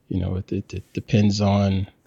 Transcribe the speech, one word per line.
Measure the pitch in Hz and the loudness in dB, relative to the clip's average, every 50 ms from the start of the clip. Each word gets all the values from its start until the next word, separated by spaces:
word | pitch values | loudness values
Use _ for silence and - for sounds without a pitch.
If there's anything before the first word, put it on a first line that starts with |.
| _ - | _ -6
You | - 95 | -4 -4
know, | 90 92 92 | -2 -2 -4
it, | 92 - - | -6 -6 -6
it, | - 98 - - - | -6 -6 -6 -8 -12
it | 95 - _ | -14 -12 _
depends | - - - - - 107 104 104 101 104 | -12 -12 -4 0 2 4 4 4 2 2
on, | 104 98 101 101 101 98 95 95 95 - - _ _ | 2 2 2 2 2 2 0 0 -2 -6 -10 _ _